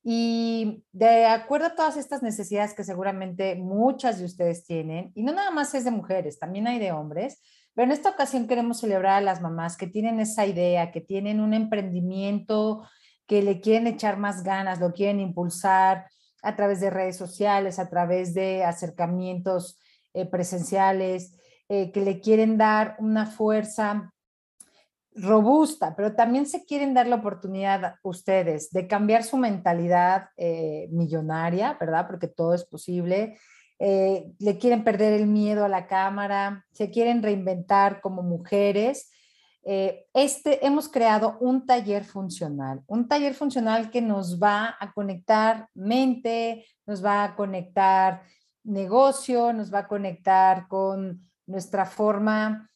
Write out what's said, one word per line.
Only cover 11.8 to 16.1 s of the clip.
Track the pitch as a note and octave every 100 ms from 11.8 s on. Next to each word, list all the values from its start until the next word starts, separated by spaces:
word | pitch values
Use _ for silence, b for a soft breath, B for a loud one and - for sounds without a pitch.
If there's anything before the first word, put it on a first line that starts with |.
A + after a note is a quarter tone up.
| F#3+ F3+ F3+ F#3+ G3 G3+ - G#3+ G#3+ G#3+ B B B B -
que | G#3
le | G3+ F#3
quieren | A3 A3 A#3
echar | - G#3+ G3
más | G3+ F#3
ganas, | F3+ G3 F#3+ F3+
lo | F3
quieren | F3+ G3+ G3+
impulsar | F#3+ F3 F3 - G3 F#3+ F#3+ F#3 -